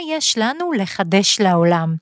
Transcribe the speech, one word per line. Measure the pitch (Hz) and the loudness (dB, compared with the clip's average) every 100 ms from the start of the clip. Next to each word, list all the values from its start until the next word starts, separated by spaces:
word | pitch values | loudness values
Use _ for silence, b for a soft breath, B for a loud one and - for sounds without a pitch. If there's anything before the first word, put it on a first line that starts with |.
| 320 | -2
יש | 311 - 233 | -4 -2 -2
לנו | 220 302 349 | -2 -2 -4
לחדש | 277 190 - 175 196 196 - | -2 -4 -4 0 2 2 2
לעולם. | 196 175 170 170 165 160 | 2 4 4 2 0 -6